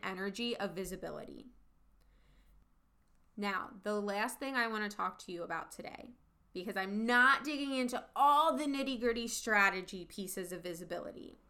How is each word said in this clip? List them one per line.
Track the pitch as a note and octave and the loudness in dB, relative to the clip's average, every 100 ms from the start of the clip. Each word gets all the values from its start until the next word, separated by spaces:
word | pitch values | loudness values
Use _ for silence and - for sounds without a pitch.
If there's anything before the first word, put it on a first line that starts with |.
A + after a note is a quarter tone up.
energy | F#3+ F#3 G3 G3+ A#3+ - | -6 -2 -4 -2 -2 -2
of | G3 | -2
visibility. | E3+ F3+ F#3 - D3 - - - - _ _ _ _ _ _ _ - _ - _ _ _ _ _ _ _ - | -4 -6 -6 -8 -8 -10 -14 -16 -20 _ _ _ _ _ _ _ -20 _ -20 _ _ _ _ _ _ _ -4
Now, | G3+ F#3+ - G#3 | -2 -2 -4 -6
the | G#3 G#3 | -2 -2
last | G3+ G3+ A#3 B3 | 0 0 -2 -4
thing | C4+ C4+ | -4 0
I | A3+ | 0
want | A3 G#3 | 0 -4
to | G#3 | -2
talk | F#3 - | -4 -4
to | - | -10
you | E3+ | -8
about | E3+ E3 - | -4 -6 -6
today, | - - - - - _ _ _ | -12 -12 -14 -18 -20 _ _ _
because | F#3 F#3 F#3+ | -8 -4 -4
I'm | F#3+ G3+ A3+ | -2 -2 4
not | B3 C4 C4+ | 6 8 6
digging | B3+ D4 C#4 C4+ | 2 -2 0 0
into | B3 B3 - - | 0 -2 -6 6
all | C#4+ D4 D#4+ C4+ | 8 8 6 4
the | D4 | 0
nitty-gritty | C#4 C4+ B3 A#3+ A#3 A#3 | 0 -2 0 0 0 -2
strategy | - - G#3 G3 F#3 F#3 F#3+ E3+ | -4 2 6 6 4 -6 -10 -10
pieces | - F#3+ G3 F3+ | -8 -6 -6 -6
of | F3+ | -6
visibility, | F3 E3 E3+ E3+ - - - - | -6 -8 -6 -6 -6 -10 -14 -18